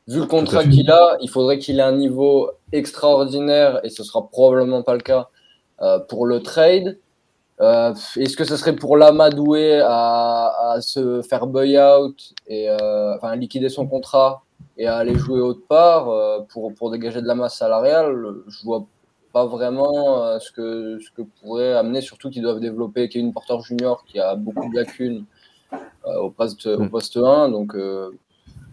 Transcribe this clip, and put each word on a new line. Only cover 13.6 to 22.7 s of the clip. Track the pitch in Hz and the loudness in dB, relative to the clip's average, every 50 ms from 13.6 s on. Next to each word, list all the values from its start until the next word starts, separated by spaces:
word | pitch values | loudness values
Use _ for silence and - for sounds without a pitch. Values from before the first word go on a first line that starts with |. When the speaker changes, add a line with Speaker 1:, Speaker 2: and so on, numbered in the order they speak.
| 131 131 | -4 -4
Speaker 1:
son | 131 - 135 139 | -4 -4 -6 -6
contrat | 135 131 127 - - 135 135 135 135 135 _ _ _ _ - _ _ - | -6 -6 -4 0 2 2 2 2 0 -4 _ _ _ _ -20 _ _ -6
et | 110 117 | -4 -4
à | 113 117 | -2 -2
aller | 117 120 120 | -2 0 -2
jouer | 131 139 135 131 127 | -2 -2 -2 -2 -2
autre | 123 123 123 123 - - | -2 -2 -4 -6 -4 0
part, | 151 160 170 175 165 160 135 120 | 4 4 6 6 4 4 0 -2
euh, | 113 107 107 107 107 107 104 - | -2 -2 -2 -2 -4 -6 -8 -10
pour, | - 117 110 113 104 | -14 -12 -12 -12 -10
pour | - 117 117 | -10 -10 -8
dégager | 113 117 117 117 113 123 | -8 -8 -8 -8 -8 -6
de | 120 120 | -4 -4
la | 120 | -4
masse | 123 123 120 - - | -2 -4 -6 -6 -4
salariale ? | - 110 113 113 117 139 151 165 160 151 135 123 113 104 98 92 92 104 | -2 0 0 2 2 2 2 2 2 0 -2 -4 -6 -10 -12 -14 -16 -20
Je | 104 - - | -20 -14 -8
vois | 110 117 110 104 - _ _ _ _ _ _ _ _ - | -6 -6 -6 -8 -10 _ _ _ _ _ _ _ _ -2
pas | 123 123 120 | -2 0 -2
vraiment, | 123 117 123 123 127 135 139 143 147 147 143 139 135 123 117 | -2 -4 -4 -4 -2 -2 -2 0 0 0 0 0 0 0 0
euh, | 113 113 113 | -2 -4 -6
ce | - - | -8 -12
que, | - - 113 113 113 113 113 110 110 107 | -14 -10 -10 -8 -8 -8 -8 -10 -12 -14
ce | 110 - | -16 -18
que | _ - 113 104 _ _ | _ -16 -16 -16 _ _
pourrait | - 104 113 120 123 127 123 | -16 -10 -6 -4 -2 0 0
amener, | 120 113 113 123 135 | 0 0 0 -2 -6
surtout | 131 - - - - 135 | -6 -8 -12 -16 -16 -14
qu'ils | - 123 113 | -10 -6 -4
doivent | 117 113 110 | -4 -4 -4
développer | 117 117 | -6 -8